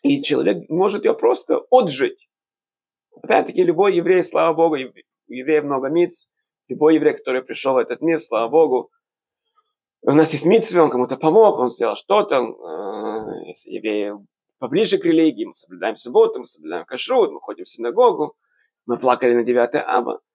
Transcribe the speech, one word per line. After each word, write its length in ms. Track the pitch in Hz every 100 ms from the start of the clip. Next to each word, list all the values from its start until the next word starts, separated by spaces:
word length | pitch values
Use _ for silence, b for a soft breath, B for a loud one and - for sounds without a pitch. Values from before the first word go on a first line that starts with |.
И 200 | 143 139
человек 480 | - 135 156 180 -
может 340 | 165 196 202
её 120 | -
просто 460 | - 233 - - - -
отжить. 580 | 254 190 131 - - _ _ _ _ _ _ _ _ _ _
Опять-таки, 420 | - - - -
любой 320 | 180 160 202
еврей, 280 | 175 170 185
слава 300 | 165 156 165
Богу, 220 | 156 165
ев-, 180 | 147 127 _ _ _ _
у 60 |
евреев 300 | 123 131 151
много 260 | 143 135 135
миц. 400 | 165 175 - _ _ _ _ _
Любой 280 | 127 151
еврей, 200 | 156 151
который 260 | - - 127
пришёл 320 | 127 113 135
в 40 | 131
этот 240 | - 120
мир, 180 | 160 165
слава 300 | - 110 113
Богу, 420 | 151 151 127 - _ _ _ _ _ _ _ _ _ _ _
у 100 | -
нас 200 | 147 151
есть 120 | 151
мицвы, 360 | 156 220 - 175
он 80 | 151
кому-то 280 | 123 123 135
помог, 420 | 156 196 214 -
он 120 | 123
сделал 240 | - 113
что-то. 400 | 107 - 208 202 143
Э, 1120 | 117 - 85 80 98 107 110 110 107 - -
если 240 | 90 -
евреи 420 | 98 107 107 101 104 101 _ _ _
поближе 400 | 120 - 208 190
к 80 |
религии, 400 | 170 160 160 107
мы 80 | -
соблюдаем 440 | - - 90 98 107
субботу, 420 | 120 170 226 -
мы 60 |
соблюдаем 400 | - - 156 170
кашрут, 460 | 170 - - 254 185
мы 80 | 73
ходим 240 | - 104
в 40 | -
синагогу, 680 | - 120 196 247 151 151 _ _ _ _ _
мы 120 | - 120
плакали 360 | 127 123 127
на 100 | 120
девятое 400 | 117 123 120 147
ава. 360 | - 110 120 - _